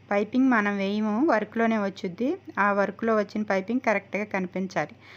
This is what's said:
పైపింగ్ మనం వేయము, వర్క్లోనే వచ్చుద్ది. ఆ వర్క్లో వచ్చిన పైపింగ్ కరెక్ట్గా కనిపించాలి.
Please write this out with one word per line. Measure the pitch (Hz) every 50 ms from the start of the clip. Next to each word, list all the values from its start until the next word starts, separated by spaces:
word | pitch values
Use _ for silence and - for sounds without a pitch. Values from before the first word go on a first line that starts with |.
| - - 202
పైపింగ్ | 202 208 208 214 254 262 262 247 220
మనం | 202 208 202 202 196
వేయము, | 196 202 214 214 214 208 220 285 330 262
వర్క్లోనే | 214 214 - - 226 226 226 226 220 202 196
వచ్చుద్ది. | 196 - - 190 175 - 233 269 359 392 - - - - 196
ఆ | 208 202 202
వర్క్లో | 196 196 196 - 226 226 220 214
వచ్చిన | 208 202 - 214 214 - 202
పైపింగ్ | 190 190 190 233 254 - 233
కరెక్ట్గా | 208 196 196 - - 190 208 208 -
కనిపించాలి. | 196 185 180 - 185 190 185 - 180 151 151 - - - - -